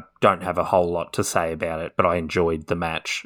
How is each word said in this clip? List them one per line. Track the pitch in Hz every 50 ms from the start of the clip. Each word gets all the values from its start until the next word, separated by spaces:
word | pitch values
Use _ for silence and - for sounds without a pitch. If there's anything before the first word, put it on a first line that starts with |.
| - _ _ _
don't | - 104 95 87
have | 92 95 85 90
a | 85
whole | - - 92 90 85
lot | 87 85 82 - -
to | - 98
say | - - 98 85 82
about | 82 78 85 82 82 80
it, | 82 - -
but | - 92
I | 87 85
enjoyed | 90 82 78 - 90 87 85 82 78 78
the | - 90
match. | 85 87 82 80 78 - - - - -